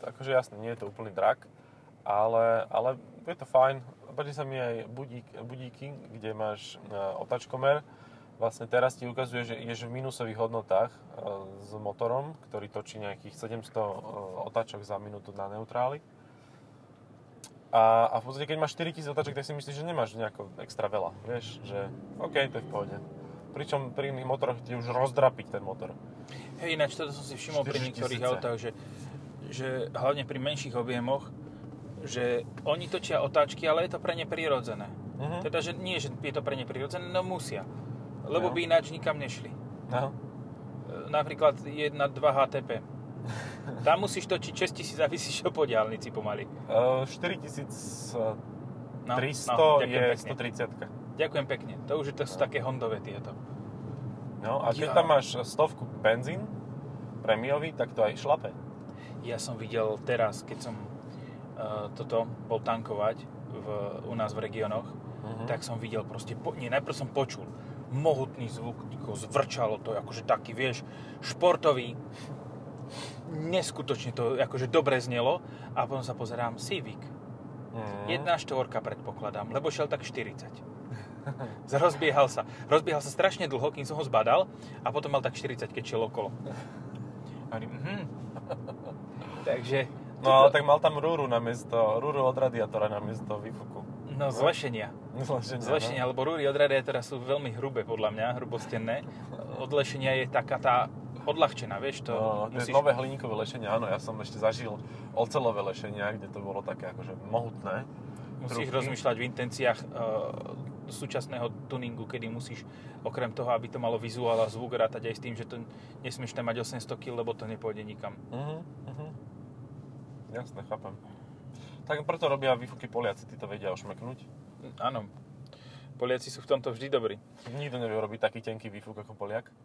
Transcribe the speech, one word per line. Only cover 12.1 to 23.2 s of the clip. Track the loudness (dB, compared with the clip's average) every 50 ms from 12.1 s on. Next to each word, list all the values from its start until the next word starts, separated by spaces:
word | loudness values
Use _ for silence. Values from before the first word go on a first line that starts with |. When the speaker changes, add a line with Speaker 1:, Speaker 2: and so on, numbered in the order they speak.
| 2 2 0 -2 -8 -14 -12 -8
Speaker 1:
ktorý | -8 -8 -8
točí | -6 -8 -8 -8 -8 -8 -8
nejakých | -6 -6 -6 -8 -12 -16 -12 -10
sedemsto, | -8 -6 -6 -8 -8 -4 -2 0
e, | 0 0 -2 -4 -8 -8 -8 -8 -8 -8 -6 -6 -8 0
otáčok | 0 0 0 0 -4 -10
za | -6 -6 -6 -6
minútu | -6 -8 -12 -12 -12 -12
na | -8 -8 -6
neutráli. | -6 -6 -8 -8 -4 0 0 0 0 0 -4 -10 -16 -20 -20 -20 -20 -20 -20 -20 -20 -20 -20 -20 -20 -20 -20 -20 -20 -20 -20 -20 -20 -20 -20 -20 -20 -20 -18 -18 -18 -18 -20 -6 2
A, | 6 8 8 10 10 8 8
a | 6 4 0
v | -2
podstate, | -4 -6 -6 -4
keď | -2 0 0
máš | 0 0 0
štyritisíc | -2 -4 -4 -4 -6 -6 -2
otáčok, | 0 0 0 0
tak | -4 -6 -6 -6
si | -8
myslíš, | -8 -8 -8 -8
že | -6 -4 -2
nemáš | 0 0 0 0
nejako | 0 -4 -4 -4 -4 -8 -10 -10 -10 -12
extra | -12 -8 -2 -2 0 0
veľa, | 2 0 0 -2 -4 -6 -6
vieš, | -4 -4 -4 -4 -8 -10 -10
že | -8 -6 -4 -4 -4 -4 -6 -10 -12 -12 -6 -6
OK, | -4 0 2 2 2
to | 2 0 -4
je | -6
v | -4
pohode. | -4 -4 -4 -4 -6 -8 -10 -12 -14 -14